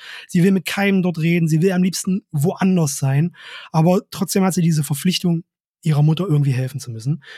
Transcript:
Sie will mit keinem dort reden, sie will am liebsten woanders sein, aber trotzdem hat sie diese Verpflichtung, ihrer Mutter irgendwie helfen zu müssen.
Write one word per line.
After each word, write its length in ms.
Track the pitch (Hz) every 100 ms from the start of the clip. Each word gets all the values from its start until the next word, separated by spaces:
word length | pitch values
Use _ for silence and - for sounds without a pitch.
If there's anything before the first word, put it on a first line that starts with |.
| - - -
Sie 160 | 180
will 80 | 180
mit 120 | 190 -
keinem 380 | - 202 196
dort 160 | 180 165
reden, 280 | 160 175 165
sie 140 | 156
will 100 | 190
am 100 | 180
liebsten 400 | 185 - - 185 -
woanders 640 | 151 156 185 190 185 151 -
sein, 380 | 139 135 170 - - - -
aber 300 | 160 160 185 -
trotzdem 320 | - 196 202 190
hat 100 | 180
sie 80 |
diese 200 | 170 156
Verpflichtung, 640 | 147 139 185 175 175 165 - _ _ _
ihrer 200 | 165 147
Mutter 240 | 151 160 185
irgendwie 260 | 147 143
helfen 280 | 127 131 139
zu 100 | -
müssen. 320 | 113 113 170 -